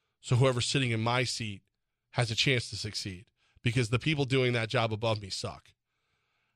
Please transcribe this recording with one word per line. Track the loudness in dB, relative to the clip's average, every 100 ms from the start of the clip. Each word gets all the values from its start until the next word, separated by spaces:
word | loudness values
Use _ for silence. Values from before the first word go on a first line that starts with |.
| _ _
so | 0 4
whoever's | 4 2 0
sitting | 0 0
in | 0
my | 0 0
seat | 0 -4 -8 -10 -16 _ _ _ _
has | -2 0
a |
chance | 2 2 2 0
to | -6
succeed | -8 -8 -8 -10 -14 _ _ _
because | -2 0 2
the | 0
people | 0 0
doing | 2 2 2
that | 2 0
job | 0 0
above | 0 -2 -2
me | -4
suck." | -8 -8 -10 -18 _ _ _ _ _ _ _ _